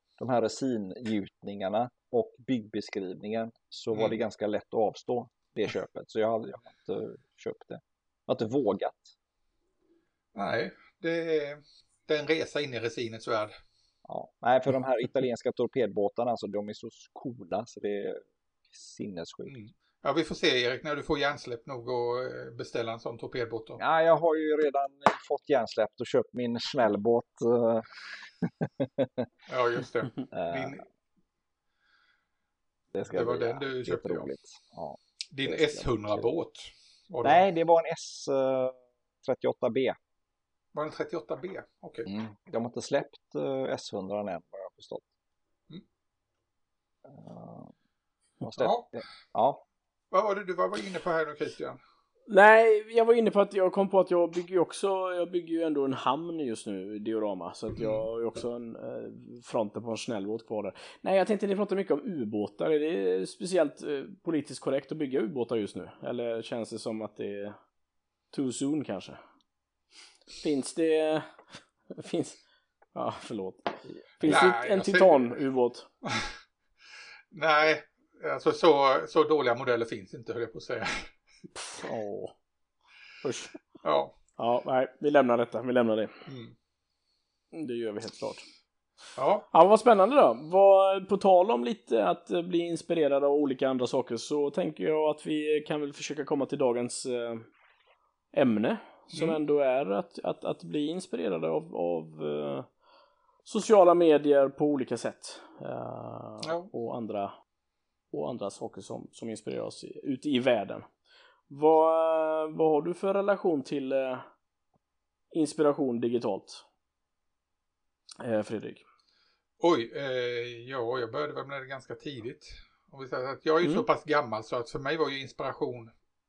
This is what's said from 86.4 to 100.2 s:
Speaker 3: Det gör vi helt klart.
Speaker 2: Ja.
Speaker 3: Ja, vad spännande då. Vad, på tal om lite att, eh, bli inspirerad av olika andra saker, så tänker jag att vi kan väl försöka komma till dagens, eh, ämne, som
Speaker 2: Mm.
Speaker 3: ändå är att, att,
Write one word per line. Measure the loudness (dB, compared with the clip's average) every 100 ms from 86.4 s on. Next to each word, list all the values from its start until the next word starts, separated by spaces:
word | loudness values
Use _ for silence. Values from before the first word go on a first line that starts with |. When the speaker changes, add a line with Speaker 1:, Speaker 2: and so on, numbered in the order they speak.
| -18 -20 _ _ _ _ _ _ _ _ _ -10 -6
Speaker 3:
Det |
gör | -4 -4
vi | -6
helt | -8 -10
klart. | -10 -10 -18 _ _ _ _ _ -14 -2
Speaker 2:
Ja. | 0 0 4
Speaker 3:
Ja, | 8 10
vad | 8
spännande | 8 8 8 8
då. | 6 4 2
Vad, | 8 10 10 6 2 -2
på | 2
tal | 6 6 6
om | 2
lite | -2 -4 -2 2 2
att, | 0 -2
eh, | -4
bli | 0 -2
inspirerad | -2 -4 -2 2 2 4
av | 4
olika | 2 2 0 0
andra | 0 0
saker, | 0 -2 -4
så | -2 -2 -2
tänker | -2 -4 -2
jag | 0 2 2
att | 0 -2
vi | -2 0 0 0
kan | -4
väl | -6
försöka | -8 -10 -6 -4
komma | -2 -2
till | 0
dagens, | 2 2 -2 -6 -6
eh, | -4 -6 -10 -14 _ _ _ _ _ _ _ _
ämne, | 2 2 4 0 -2 -8 -20 -14
som | -4 -2
Speaker 2:
Mm. | 0
Speaker 3:
ändå | 2 2
är | 2 2 0
att, | -2 -4
att, | -6